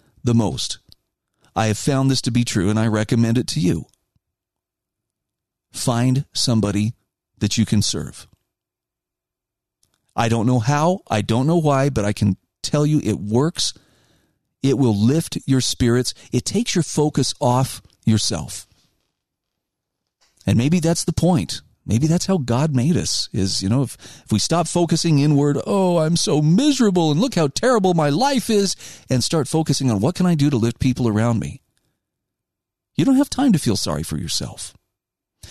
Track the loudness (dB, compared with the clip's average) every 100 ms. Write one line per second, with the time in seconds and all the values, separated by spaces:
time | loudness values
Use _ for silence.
0 | _ _ 0 0 0 -4 -8 -12 _ -20
1 | _ _ _ _ _ -2 -2 -2 -2 0
2 | 0 0 0 -2 0 0 0 0 0 -2
3 | 0 0 2 0 -2 -2 -2 -2 -6 _
4 | _ _ _ _ _ _ _ _ _ _
5 | _ _ _ _ _ _ _ -6 -2 0
6 | 0 0 -4 -4 0 0 0 0 -2 -6
7 | _ _ _ _ -2 0 0 0 0 -4
8 | -8 -14 -20 _ _ _ _ _ _ _
9 | _ _ _ _ _ _ _ _ _ _
10 | _ -4 0 0 2 2 2 2 0 -2
11 | -2 -4 0 0 2 2 2 2 0 0
12 | -2 0 0 0 _ _ -4 0 2 2
13 | 0 -4 -2 0 0 -2 -6 -8 _ _
14 | _ _ _ _ _ _ 0 2 2 2
15 | 2 2 -2 -6 -2 0 0 0 2 2
16 | 0 -8 -4 -4 -2 -4 -2 -2 -2 0
17 | 0 0 -2 0 0 2 0 -6 -18 _
18 | 0 0 0 -4 -8 -14 -18 _ _ _
19 | _ _ _ _ _ _ _ _ _ _
20 | _ _ _ _ -2 0 2 2 0 -2
21 | -2 0 2 2 -2 -10 -16 _ -4 0
22 | 2 0 0 -2 0 0 0 0 0 0
23 | -2 -6 -6 -4 -4 -2 -2 -2 -2 -8
24 | -20 -20 -4 -2 0 -2 0 -2 0 0
25 | 2 2 4 2 2 0 -2 0 2 0
26 | 0 0 0 2 4 4 2 2 2 2
27 | 2 0 0 0 -2 0 0 2 2 2
28 | 0 0 0 0 0 0 0 -4 -14 -20
29 | -4 -2 0 -2 0 -2 0 0 0 0
30 | 0 0 0 2 2 2 0 0 -2 0
31 | 0 2 0 0 -4 -12 _ _ _ _
32 | _ _ _ _ _ _ _ _ _ -2
33 | 2 2 2 0 2 2 2 -2 -2 -4
34 | -6 -6 -6 -6 -8 -12 -18 -18 _ _
35 | _ _ _ _ -20